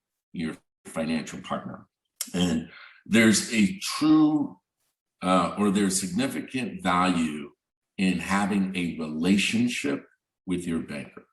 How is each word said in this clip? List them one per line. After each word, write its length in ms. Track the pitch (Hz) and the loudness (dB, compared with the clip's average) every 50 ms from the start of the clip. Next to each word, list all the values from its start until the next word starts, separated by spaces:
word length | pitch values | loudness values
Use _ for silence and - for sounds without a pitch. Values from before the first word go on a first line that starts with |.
| _ _ _ _ _ _ _ | _ _ _ _ _ _ _
your 220 | 92 82 78 71 - _ _ _ _ _ | -6 -6 -6 -6 -10 _ _ _ _ _
financial 540 | - - 82 78 78 80 78 73 - - - | -12 -8 -6 -4 -2 -4 -4 -6 -6 -10 -14
partner. 460 | - - - - - 62 - - - _ _ _ _ _ _ _ - - - | -10 -8 -8 -8 -8 -10 -12 -14 -16 _ _ _ _ _ _ _ -12 -6 -2
And 360 | 87 90 87 80 80 80 - - - - - - _ _ | 0 0 2 0 -2 -4 -6 -12 -20 -20 -20 -20 _ _
there's 480 | - 95 113 113 110 - - - - - | 2 4 6 6 6 6 4 2 0 2
a 260 | 220 208 190 95 95 | 2 2 2 2 -2
true, 800 | - - - - 151 156 156 156 156 - 156 151 139 - - - _ _ _ _ _ _ _ _ _ _ _ _ | -6 -8 -4 0 4 6 6 6 6 6 4 2 0 -2 -6 -12 _ _ _ _ _ _ _ _ _ _ _ _
uh, 340 | - 92 92 92 85 82 - 98 | 0 2 2 2 2 0 0 0
or 140 | 104 104 | 0 2
there's 280 | 92 104 101 95 92 - | 2 2 2 2 0 -2
significant 840 | 98 90 85 117 131 135 - - - - - 131 123 98 90 90 - | -2 -2 -2 -2 -2 -2 -4 -6 -8 -8 -6 -6 -6 -6 -8 -6 -2
value 680 | 92 87 90 92 92 87 85 82 78 76 76 71 - - _ _ _ _ _ _ _ _ - | 0 2 2 2 2 2 2 0 -2 -2 -6 -10 -12 -16 _ _ _ _ _ _ _ _ 0
in 220 | 98 95 90 85 | 0 0 2 0
having 560 | - - 95 98 104 95 104 98 95 92 95 | -2 -2 0 0 0 0 2 0 0 0 -2
a 220 | 90 87 82 - 80 | -4 -4 -4 -4 -6
relationship 1040 | 80 76 76 78 82 92 101 - - - - 113 123 120 - - - 143 139 - - - _ _ _ _ _ _ _ | -8 -8 -6 -2 2 4 4 4 4 2 2 2 2 0 0 -2 -4 -4 -4 -4 -6 -12 _ _ _ _ _ _ _
with 220 | 92 90 87 87 92 | -6 -4 -4 -4 -4
your 120 | 82 82 | -4 -4
banker. 460 | - - 73 69 65 64 - - - _ | -4 -6 -10 -12 -12 -14 -16 -20 -20 _